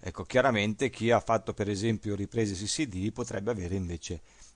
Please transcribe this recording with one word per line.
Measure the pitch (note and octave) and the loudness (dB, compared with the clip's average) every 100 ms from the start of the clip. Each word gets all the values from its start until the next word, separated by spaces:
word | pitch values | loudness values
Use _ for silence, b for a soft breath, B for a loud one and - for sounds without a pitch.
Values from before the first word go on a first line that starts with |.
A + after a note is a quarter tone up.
ecco, | F#2 - F2+ | -12 -10 0
chiaramente | B2+ C3 A2+ G#2 G#2 C3+ | 4 4 4 2 0 -2
chi | - A2+ | 0 4
ha | A2+ | 4
fatto | - A2+ - | 4 2 2
per | - G2+ | -2 -2
esempio | G2 A2+ G#2+ G#2+ G2+ | 0 0 0 -2 -4
riprese | G2 A#2 G#2+ F#2 | -2 0 0 -2
C | G2+ | -4
C | - D3 | -2 -2
D | F2+ G#2 | -2 -4
potrebbe | - - G2+ G#2 | -4 -6 -4 -2
avere | A2 F2 G2 | -2 -2 -2
invece | F2 E2+ - E2+ B B B | -2 -6 -8 -10 B B B